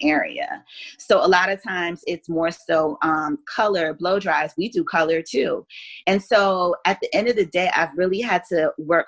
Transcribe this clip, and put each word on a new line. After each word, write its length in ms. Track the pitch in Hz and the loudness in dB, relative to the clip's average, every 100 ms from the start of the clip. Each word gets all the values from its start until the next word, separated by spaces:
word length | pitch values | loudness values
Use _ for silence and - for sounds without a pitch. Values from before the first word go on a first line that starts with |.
area. 580 | 147 151 87 - - - - - - - | 2 0 -2 -6 -8 -8 -14 -20 -20 -18
So 260 | - 196 170 | 2 4 6
a 40 | |
lot 200 | 180 185 | 4 4
of 140 | 196 | -2
times 400 | 220 185 170 170 - | -6 -4 -4 -6 -6
it's 200 | 170 - | -8 -4
more 240 | 165 165 | -2 -2
so, 460 | 175 - 165 156 147 | -4 -2 0 0 0
um, 360 | 160 156 151 147 - | 0 0 -2 -6 -6
color, 460 | - 214 185 160 | -2 0 2 -2
blow 260 | 151 175 202 | -2 -2 -2
dries. 340 | 190 151 151 - | 0 0 -2 -4
We 100 | 208 | -4
do 160 | 214 | -2
color 380 | 160 175 160 165 | 0 0 2 0
too. 440 | 165 240 254 - - - - - - | -2 -2 -2 -4 -8 -20 -20 -6 -2
And 160 | 196 | 0
so 540 | - 220 196 185 180 175 | 2 4 4 2 0 0
at 160 | - 190 | -2 -2
the 160 | - - | -2 0
end 140 | 226 | 0
of 80 | 214 | 0
the 80 | 170 | 0
day, 260 | 175 180 | 0 0
I've 240 | 139 160 143 | 0 0 0
really 220 | 185 196 | 0 0
had 240 | 233 180 - | 0 0 0
to 240 | 170 156 - | 0 0 -2
work 300 | 156 165 | 0 0